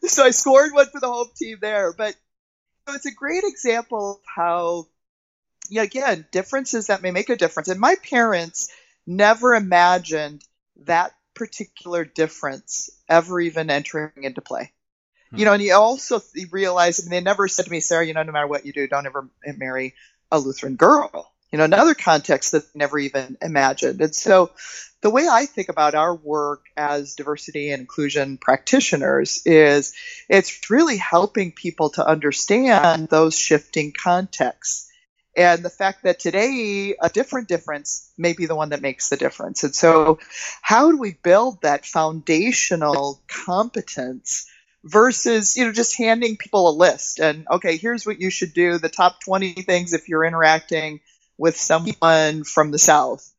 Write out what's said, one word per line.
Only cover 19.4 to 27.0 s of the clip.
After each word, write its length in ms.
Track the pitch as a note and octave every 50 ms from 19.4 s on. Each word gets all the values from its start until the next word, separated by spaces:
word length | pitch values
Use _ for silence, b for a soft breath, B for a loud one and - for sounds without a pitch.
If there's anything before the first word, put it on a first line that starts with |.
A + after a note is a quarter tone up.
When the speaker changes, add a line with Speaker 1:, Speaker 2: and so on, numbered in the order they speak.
| _ C#3 C#3+ -
Speaker 1:
marry 380 | C3 C3 C3 C3 C3 C3 b b b b b b _ _
a 80 | - D#3
Lutheran 360 | C3+ C3+ C3+ - - C3+ C3
girl." 560 | A#2+ D#3 G3+ D4 D4 B3+ - - - - _ _ _ _ _
You 80 | - D3+
know, 60 | D#3
another 280 | D#3 F3+ G3+ C#4 E4+ D4
context 580 | - - - D#3+ D3+ D3 - E3 D#3 - -
that 120 | - D#3 -
they 160 | _ _ D3+
never 180 | D3 C#3 C#3+ D3+
even 400 | C#3 C#3 C3+ C#3 C3 B2+ C3 -
imagined. 600 | - F#3 D#3+ C#3+ C3+ C3 C3+ - - C3 C3 B2+
And 120 | D3+ D#3 D#3
so 380 | - - - G3 F#3+ F3+ E3+ _ B B B B B B B B _
the 80 | - G#3+
way 160 | A3 C4 D#4 E4+
I 160 | C#4 A3+ C#4+
think 240 | C#4 _ - F#3 -
about 240 | D#3+ D#3+ D3+ D3+ D3
our 200 | D3+ D#3 E3+ F3
work 500 | E3 D3+ D3 D3 D3+ D3 D3 D3 C#3+ _ _ _
as 380 | D3+ D3+ C#3+ D3 D3